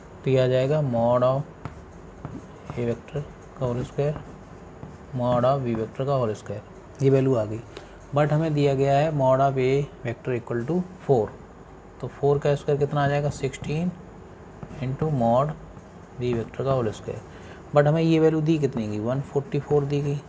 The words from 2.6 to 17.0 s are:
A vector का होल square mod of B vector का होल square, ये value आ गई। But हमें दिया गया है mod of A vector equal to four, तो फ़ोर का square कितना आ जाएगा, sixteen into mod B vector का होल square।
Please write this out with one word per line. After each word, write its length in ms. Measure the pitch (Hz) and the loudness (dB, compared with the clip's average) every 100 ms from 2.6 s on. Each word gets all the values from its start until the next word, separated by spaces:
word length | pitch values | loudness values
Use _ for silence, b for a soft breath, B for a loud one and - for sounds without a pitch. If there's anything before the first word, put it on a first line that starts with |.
| - | -10
A 140 | - 120 | -4 -2
vector 360 | 117 - 147 147 - - - | -4 -6 -10 -10 -14 -18 -6
का 60 | 127 | -4
होल 180 | 120 | -4
square 320 | - - 147 151 - - - - - - - - - 127 | -4 -2 -2 -2 -10 -16 -18 -18 -18 -18 -18 -18 -10 -2
mod 300 | 123 123 123 | 2 4 4
of 160 | 139 | 2
B 140 | 123 113 | 0 -2
vector 300 | 110 - 135 | -4 -4 -2
का 80 | |
होल 200 | 135 117 | 0 0
square, 280 | 104 - 104 - - - - | -2 -8 -10 -10 -18 -18 2
ये 80 | 135 | 6
value 260 | 135 135 127 | 6 6 2
आ 80 | 107 | 0
गई। 140 | 110 120 B B B - 139 | -6 -10 B B B -2 2
But 160 | 151 | 2
हमें 220 | 151 160 | 2 2
दिया 200 | 147 143 135 | 2 4 4
गया 220 | 139 139 | 4 4
है 140 | 156 | 4
mod 300 | 151 131 131 | 2 4 4
of 160 | 139 135 | 4 4
A 260 | 127 139 143 - 123 | 2 2 0 -6 -8
vector 300 | 113 - 123 | -6 -4 -4
equal 300 | - 120 117 | -2 -4 0
to 100 | 175 180 - - | -2 -4 -6 2
four, 200 | 131 101 - - - - - - - | 2 2 -6 -18 -20 -20 -20 -20 -12
तो 60 | 127 | -12
फ़ोर 300 | - 143 143 | 0 2 2
का 160 | 147 143 | 2 0
square 240 | - 143 | 0 0
कितना 240 | 143 147 | 0 0
आ 40 | 143 | 0
जाएगा, 220 | 143 143 | 0 -2
sixteen 600 | - 135 - - 151 180 - - - - - - - - - | -2 -6 -6 -6 -2 -2 -4 -12 -18 -20 -20 -20 -16 -14 -8
into 300 | 131 135 156 139 | -6 -2 -2 2
mod 320 | 117 120 151 - - - - - - - | 4 4 2 -4 -14 -18 -20 -20 -16 -6
B 140 | 123 117 | -2 -2
vector 300 | 110 - 127 | -4 -4 0
का 60 | |
होल 200 | 135 110 | 2 0
square। 300 | - | -4